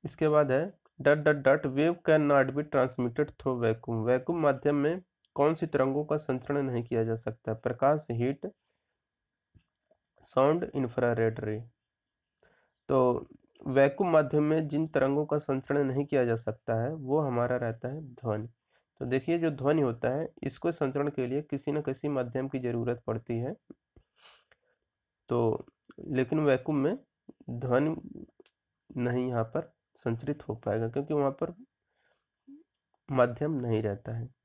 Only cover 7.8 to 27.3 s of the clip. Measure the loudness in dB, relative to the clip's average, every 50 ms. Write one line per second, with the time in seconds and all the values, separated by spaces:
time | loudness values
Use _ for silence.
7.8 | 2 2 2 2 -2 -6 -4 -2 -2 -2 -2 -4 -8 -12 -12 _ _ _ _ _
8.8 | _ _ _ _ _ _ _ _ _ _ _ _ _ _ _ -20 _ _ _ _
9.8 | _ _ _ _ _ _ _ _ -20 -4 2 2 4 4 4 0 -2 -4 -4 -4
10.8 | -4 -2 0 0 0 2 2 2 2 0 0 -2 -4 -4 -4 -6 -8 -14 _ _
11.8 | _ _ _ _ _ _ _ _ _ _ _ _ _ _ _ _ _ _ _ _
12.8 | _ 0 2 4 4 4 2 0 -4 -10 -20 -20 _ _ _ _ -8 0 4 4
13.8 | 4 4 4 0 0 4 4 4 4 4 2 0 2 2 2 0 0 -2 -2 -2
14.8 | -2 0 0 0 2 2 2 0 0 0 -2 -2 0 -2 -4 -4 -2 -2 0 0
15.8 | 0 0 0 -2 -2 0 2 2 2 2 0 0 -2 -6 -8 -6 _ -2 -2 0
16.8 | 0 -2 -4 -6 -4 0 0 0 0 0 0 0 0 0 0 -2 -2 -4 -4 -6
17.8 | -8 -8 -8 -8 -12 -14 -18 -8 -4 -2 -2 -2 -4 -10 _ _ _ _ _ _
18.8 | _ _ _ _ -4 -2 -2 -2 0 0 0 0 0 -2 -2 0 0 2 2 4
19.8 | 2 0 0 -2 -2 -2 -2 -2 -4 -6 _ -8 -8 -8 -8 -4 -4 -4 -2 0
20.8 | -2 -2 0 -2 -2 -2 -2 -2 -4 -2 -2 -4 -4 _ -8 -6 -4 -2 -4 -2
21.8 | -2 -4 -6 -4 -4 -2 -2 -2 -4 -2 -4 -4 -4 -4 -4 -4 -4 -2 -2 -2
22.8 | -2 -2 -4 -4 _ -6 -6 -6 -4 -4 -4 -4 -4 -4 -6 _ _ _ -20 _
23.8 | _ _ _ -20 _ _ _ _ -20 -20 -20 _ _ _ _ _ _ _ _ _
24.8 | _ _ _ _ _ _ _ _ _ -2 0 2 2 2 0 -2 -6 -12 _ _
25.8 | _ _ -18 -16 -10 -4 0 0 0 2 0 2 4 4 2 2 0 -2 0 2
26.8 | 2 0 0 -2 _ _ _ _ _ -20